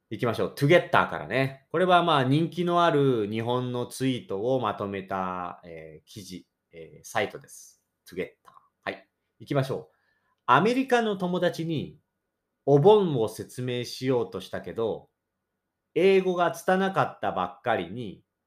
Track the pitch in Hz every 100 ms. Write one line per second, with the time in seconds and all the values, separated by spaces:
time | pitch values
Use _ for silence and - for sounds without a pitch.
0 | _ 110 120 110 92 - 143 170 - 104
1 | 90 82 76 120 135 - _ 160 185 175
2 | 170 147 127 147 165 175 175 170 170 147
3 | 135 120 101 110 117 123 127 123 120 -
4 | 131 120 - 98 117 131 107 98 101 98
5 | 95 95 92 90 90 - 87 80 78 78
6 | _ 104 95 90 - _ _ 82 80 76
7 | - 113 98 76 - - - _ _ _
8 | - 87 82 _ - - _ _ 98 98
9 | _ _ _ _ 110 143 131 98 - _
10 | _ _ _ _ - 135 208 254 262 240
11 | 220 190 180 180 175 170 165 147 78 -
12 | _ _ _ _ _ _ - 143 180 214
13 | 180 131 107 - 95 - 127 123 120 -
14 | 131 123 104 95 - 95 92 85 110 78
15 | - _ _ _ _ _ _ _ _ 156
16 | 190 190 185 180 170 170 - 185 190 165
17 | 123 - 101 92 90 - 120 107 85 117
18 | 107 80 _ _